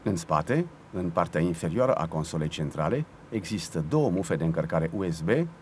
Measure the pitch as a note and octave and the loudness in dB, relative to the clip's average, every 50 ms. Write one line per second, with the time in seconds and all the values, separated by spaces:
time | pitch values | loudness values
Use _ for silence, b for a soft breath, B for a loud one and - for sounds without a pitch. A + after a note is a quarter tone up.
0 | - G#2+ G2+ E2+ - - D#2+ D#2 D#2+ - B2 D#3 F3 E3 - - - - - F#2+ | 0 0 0 0 0 2 2 2 2 2 0 0 0 -2 -6 -18 -20 -10 -6 -4
1 | F2+ F2+ E2 - F2 E2+ - E2+ D#2+ F2 E2+ E2 - E2+ D#2 A2 B2+ C3 - - | -4 0 2 0 0 2 2 2 2 2 0 0 -2 -2 2 2 4 4 4 2
2 | D#2 E2 E2 D#2+ D#2+ D2+ - E2 D#2 D#2 - - D#2 C#2+ - D2 D2+ E2 A2 D3 | 0 -2 -2 -4 -4 -2 -2 -2 -2 -2 -2 -2 -4 -4 -2 -2 0 0 0 0
3 | D#3 - - - - - - A2 - - - G3+ D#3+ - - E3+ D#2+ D2+ - D#3 | -2 -6 -10 -20 -16 -6 -6 -6 -4 -2 -4 -4 -6 -4 -4 -4 -2 0 2 2
4 | D3+ A#2+ F2 F#2 G2 - - D#2+ E2 E2 D#2+ E2 E2+ E2 - E2 D#2+ E2 - G#2 | 2 2 2 0 0 0 0 0 2 0 0 0 -2 0 0 0 0 0 -2 -2
5 | F#2+ F2+ E2 D#2+ D#2+ E2+ A2 C#3+ E3+ E3 - - | -2 -2 -2 -2 2 2 2 2 2 -2 -4 -12